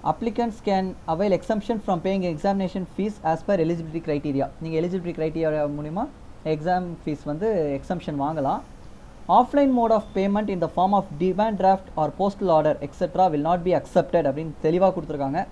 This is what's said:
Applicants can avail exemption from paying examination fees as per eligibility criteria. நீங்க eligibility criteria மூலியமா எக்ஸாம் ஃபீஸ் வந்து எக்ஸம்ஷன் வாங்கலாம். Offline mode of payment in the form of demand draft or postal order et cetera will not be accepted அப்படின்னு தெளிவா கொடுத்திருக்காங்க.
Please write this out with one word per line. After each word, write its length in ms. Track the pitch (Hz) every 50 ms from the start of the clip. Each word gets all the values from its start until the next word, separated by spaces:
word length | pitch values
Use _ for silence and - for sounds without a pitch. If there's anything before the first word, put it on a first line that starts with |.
| - 151
Applicants 460 | 160 - 233 233 214 - 233 233 208 - - 208
can 160 | 196 190 185 185 - - - - 165
avail 200 | 160 202 208 190 165
exemption 380 | - - 220 214 202 - 240 214 -
from 120 | - 190 170 -
paying 160 | 190 196 196 185 180
examination 540 | 160 151 - 196 196 196 190 175 - 196 180 - -
fees 200 | - 190 214 208 - - 160 160
as 60 | 160 - -
per 80 | 202 185 160
eligibility 360 | 160 170 170 165 160 156 165 160
criteria. 400 | 165 147 147 - 151 139 135 135 - - - 165
நீங்க 140 | 160 160 160
eligibility 340 | 165 180 180 190 170 175 165 -
criteria 420 | 160 160 151 160 160 156 151 151 147 147 147
மூலியமா 280 | 147 147 151 156 196 240 277 - - - - - - - 156 156
எக்ஸாம் 340 | 151 151 175 180 180 180 175 170 - -
ஃபீஸ் 200 | 156 151 147 - 147
வந்து 180 | 147 160 196 220 220 180 156 147 139 135
எக்ஸம்ஷன் 400 | - - 185 175 - - 151 143 139
வாங்கலாம். 380 | 147 160 156 139 135 175 240 - - - - - - - - - - - - - - 175
Offline 360 | 214 247 247 - 285 285 269 254 247
mode 140 | 233 226 220 208
of 60 | 208 - -
payment 320 | 196 190 202 202 208 214 202 196
in 60 | 175 165
the 60 | 160 -
form 180 | - 180 190 208 196
of 40 | 190 196 151 143
demand 360 | 180 185 180 185 214 226 214 185
draft 260 | 185 190 190 190 - - - -
or 80 | 156 147 - -
postal 280 | 185 202 196 - 208 185 165
order 180 | 156 151 151 147 - -
et 80 | 139 - -
cetera 260 | 190 170 - 180 185 185 151
will 100 | 147 143 160
not 100 | 175 180 170
be 80 | 185 175 147
accepted 440 | - - - 185 160 - - 170 156 143
அப்படின்னு 240 | 135 147 160 160 143 - -
தெளிவா 240 | 156 165 180 190 190 180
கொடுத்திருக்காங்க. 440 | 185 151 147 156 143 139 135 139 170 196 -